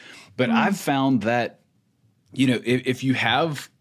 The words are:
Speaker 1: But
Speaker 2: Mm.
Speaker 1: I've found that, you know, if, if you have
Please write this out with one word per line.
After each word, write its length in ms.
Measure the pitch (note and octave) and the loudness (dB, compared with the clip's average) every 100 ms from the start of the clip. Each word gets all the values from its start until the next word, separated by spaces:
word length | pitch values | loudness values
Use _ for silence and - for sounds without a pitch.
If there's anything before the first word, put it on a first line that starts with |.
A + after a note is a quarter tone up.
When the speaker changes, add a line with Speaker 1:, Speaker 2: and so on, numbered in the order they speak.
| - - - - | -20 -20 -12 -2
Speaker 1:
But 140 | B2 | 0
Speaker 2:
Mm. 40 | |
Speaker 1:
I've 240 | A3+ G#3+ G3 | 2 2 0
found 440 | - C#3 C3+ C3 | -2 0 2 2
that, 360 | G#2 A#2+ A2+ - _ _ _ _ _ _ _ | 2 0 -2 -8 _ _ _ _ _ _ _
you 120 | - C3 | 0 0
know, 120 | A#2 | 2
if, 220 | A#2 B2 B2+ | 0 0 0
if 180 | B2+ | -2
you 120 | C3+ B2+ | -2 0
have 540 | A#2+ B2+ E3 C#3 - _ | 0 0 -2 -4 -12 _